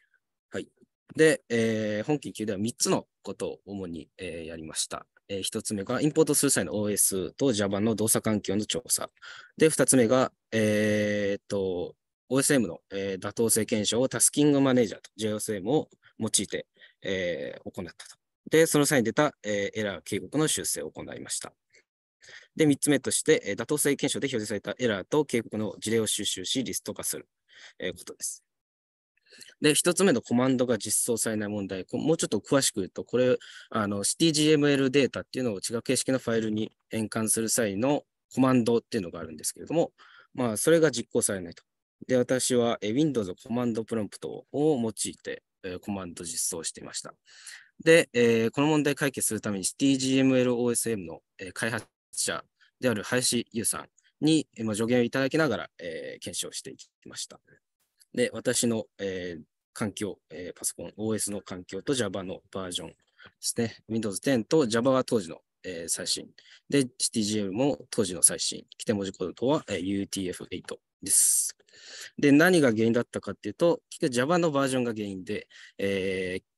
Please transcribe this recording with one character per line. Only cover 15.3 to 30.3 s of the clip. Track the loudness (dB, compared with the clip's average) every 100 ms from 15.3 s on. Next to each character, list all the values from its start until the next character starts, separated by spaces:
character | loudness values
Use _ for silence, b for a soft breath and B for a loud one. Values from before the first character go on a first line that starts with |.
イ |
オ | -4
ー |
エ |
ス | -4
エ | -6
ム | 0
を | 0 -2 _ b -8
用 | -2
い |
て、 | -2 -2 -6 -10 b b b
え | -6 -4 -2 -4 -8 -12
ー、 | -14
行 | -12
っ | -12
た |
と。 | -12 -20 -20 _ _ 0
で、 | 4 6
そ | 4
の | 4
際 | 4
に |
出 | 2
た、 | 2 0 0
え | -4 -2 -2 -4
ー、 |
エ |
ラ | -6 -6
ー |
警 | -6 -8
告 | -4 -2
の | 0
修 | -2
正 | -4 -6
を | -8
行 | -12 -14
い | -12
ま | -10
し | -10
た。 | -10 _ _ b _ _ _ _ B B B 2
で、 | 4
三 | 4
つ | 2
目 | 2
と | 2
し | -2
て、 | 2 2 2
え |
ー、 | -6
妥 | -2
当 | 0
性 | 0 0
検 | 0
証 | -2
で | -2
表 | -4 -4
示 |
さ |
れ | -6
た | -6 -2
エ | 0
ラ | 0
ー | 0
と | 0 2
警 | -2
告 | -2 -6
の | -6 -6
事 | -2
例 | 0
を | 0
収 | -2
集 | -4 -6 -4
し、 | -4
リ | -4
ス | -6
ト | -8
化 | -8
す | -6 -8
る、 | -12 _ _ B B B
え | -8
ー、 | -8
こ | -14
と |
で | -12
す。 | -10 -12 _ _ _ _ _ _ _ _ B B B B
で、 | 2 2
一 | 2
つ | 4
目 | 4
の | 4
コ | 2